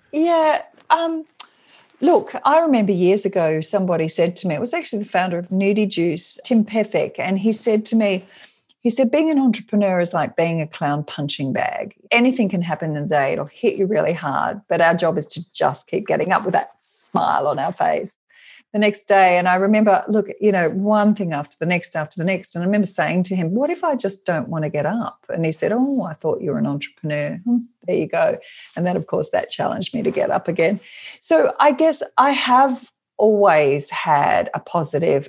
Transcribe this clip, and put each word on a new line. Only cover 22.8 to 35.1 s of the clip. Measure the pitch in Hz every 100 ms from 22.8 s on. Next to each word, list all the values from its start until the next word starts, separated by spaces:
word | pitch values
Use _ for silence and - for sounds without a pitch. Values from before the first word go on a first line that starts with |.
| 190
saying | - 156 175
to | 180 185
him, | 165
"What | 214 294
if | 349
I | 339 269
just | 196 196
don't | - 160 120
wanna | 160 151
get | 151 143
up?" | 226 214 - -
And | 165
he | 160
said, | 156 -
"Oh, | 226 269 269
I | 175
thought | 156 160 -
you | 165
were | 147
an | 143
entrepreneur." | 143 - _ 156 147 147 165
Hmm, | 240 240 240 _ -
there | 180
you | 156
go. | 170 160 - - - - 156
And | 180
then, | 175
of | 147
course, | 156 151
that | - -
challenged | - - - 180
me | 233
to | 196
get | - -
up | - -
again. | 170 165 202 - - - -
So | - 320 285 -
I | 294
guess | 277 320 - - -
I | 277
have | 269 254 254 269 254 - _ _ -
always | 214 208 202 156 143 143 147
had | - 165 147 147 87 -
a | -
positive | - 170 151 151 170